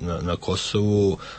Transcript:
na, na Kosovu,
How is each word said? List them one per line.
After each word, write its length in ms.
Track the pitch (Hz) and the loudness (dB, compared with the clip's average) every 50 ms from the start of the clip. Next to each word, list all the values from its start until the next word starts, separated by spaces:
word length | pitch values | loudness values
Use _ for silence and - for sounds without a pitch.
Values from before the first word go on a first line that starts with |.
na, 200 | - 87 85 80 | -4 -4 -4 -4
na 160 | 85 87 87 | -2 -2 -4
Kosovu, 840 | 85 - - 92 90 - - - 107 104 104 104 104 101 98 92 - - - - | -2 -2 -2 -2 -2 -2 -2 0 2 2 4 4 4 4 4 2 0 -6 -12 -16